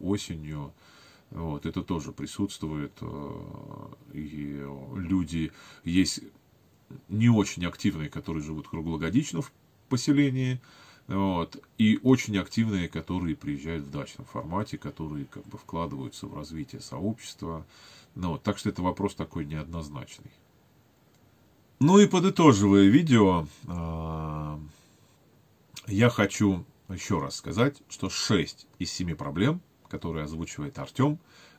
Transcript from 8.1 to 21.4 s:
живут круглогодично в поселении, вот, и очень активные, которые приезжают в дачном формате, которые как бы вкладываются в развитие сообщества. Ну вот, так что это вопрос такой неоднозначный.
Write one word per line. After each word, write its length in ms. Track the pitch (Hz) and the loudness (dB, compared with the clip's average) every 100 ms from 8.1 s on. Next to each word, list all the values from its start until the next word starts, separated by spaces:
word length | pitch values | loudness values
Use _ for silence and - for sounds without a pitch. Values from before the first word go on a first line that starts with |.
| - 80 80 | -8 -6 -6
живут 240 | 76 76 73 | -6 -8 -8
круглогодично 720 | 85 80 80 82 107 151 165 | -8 -4 -4 0 0 0 -4
в 100 | 143 - _ _ _ | -8 -12 _ _ _
поселении, 720 | 127 - 143 143 131 131 127 - - - - - | -2 2 4 4 2 -2 -4 -8 -20 -20 -20 -6
вот, 540 | 95 98 90 82 - - - | 0 0 0 -4 -8 -16 2
и 200 | 110 107 | 4 6
очень 360 | - 131 - 101 | 6 4 4 -2
активные, 500 | 87 - 113 98 85 | -2 -2 0 0 -2
которые 460 | 82 80 90 87 | -6 -4 -4 -2
приезжают 500 | 73 71 71 76 82 | -4 -6 -6 -6 -8
в 60 | 69 | -8
дачном 360 | 71 67 - - | -10 -10 -12 -12
формате, 520 | - 78 90 107 - | -12 -6 -6 -6 -8
которые 460 | - - 78 73 | -12 -10 -8 -8
как 200 | 67 - - | -10 -14 -18
бы 120 | - | -18
вкладываются 680 | - 82 82 69 64 - - | -10 -6 -6 -6 -10 -12 -12
в 80 | |
развитие 460 | - 73 78 71 - | -12 -10 -10 -10 -12
сообщества. 880 | - - 95 113 - - 87 80 80 - - - - | -14 -6 -6 -6 -12 -12 -10 -10 -12 -20 -20 -20 -20
Ну 180 | - 90 | -8 -6
вот, 100 | 80 | -4
так 160 | - 101 | -4 -4
что 100 | 104 | -4
это 140 | 95 | -2
вопрос 320 | 92 87 98 | -4 -2 -4
такой 300 | - 80 87 73 | -4 -8 -8 -8
неоднозначный. 840 | 78 76 85 76 71 65 - - - _ _ _ _ _ _ _ _ _ _ | -8 -8 -10 -10 -12 -14 -18 -20 -20 _ _ _ _ _ _ _ _ _ _